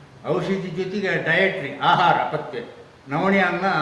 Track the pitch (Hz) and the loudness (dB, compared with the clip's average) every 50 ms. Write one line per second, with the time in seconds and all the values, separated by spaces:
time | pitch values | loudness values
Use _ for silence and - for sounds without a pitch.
0 | - - - - - 131 156 175 156 - 190 - 185 180 160 185 185 - 196 208 | -20 -20 -20 -14 -6 -2 -2 -2 0 -2 -4 -4 -4 -6 -6 -6 -6 -4 -4 -4
1 | 190 180 165 156 - 160 165 180 196 185 - - 143 135 135 - 135 165 175 - | -2 -2 -2 -2 0 0 2 4 2 2 0 -2 -6 -8 -6 -2 2 2 4 4
2 | 180 165 156 - - 147 156 147 - - 127 117 - - - - - - - - | 4 4 4 4 2 -2 -2 -4 -6 -6 -10 -10 -10 -12 -16 -20 -20 -20 -20 -20
3 | - 135 139 165 185 196 196 196 185 180 175 175 190 196 175 156 | -12 -6 -4 0 2 2 4 4 2 2 0 0 0 0 0 2